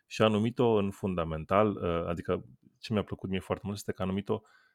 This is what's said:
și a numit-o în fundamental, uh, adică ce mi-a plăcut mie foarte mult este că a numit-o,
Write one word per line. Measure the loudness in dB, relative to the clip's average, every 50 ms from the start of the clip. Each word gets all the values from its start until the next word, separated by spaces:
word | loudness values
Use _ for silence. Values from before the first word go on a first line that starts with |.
| _
și | -10 0 2
a | 2
numit-o | 4 4 2 0 0 2 2 4 4 4
în | 4 2 0
fundamental, | -4 -4 -4 -2 -2 -2 -2 -2 -4 -6 -2 2 4 4 4 4 2
uh, | 0 -2 -2 0 0 -2
adică | -2 -4 -4 -2 -2 -2 -2 -4 -12 -20 _ _ -20 _ _
ce | -6 -2 -2
mi-a | -2 -2
plăcut | -2 -8 -8 -6 -4
mie | -4 -4
foarte | -2 -2 -4 -4 -4
mult | -8 -8
este | -8 -6 -8
că | -4 -4
a | -2
numit-o, | -2 -2 -2 -2 -2 -4 -4 _ _ _ _ _ _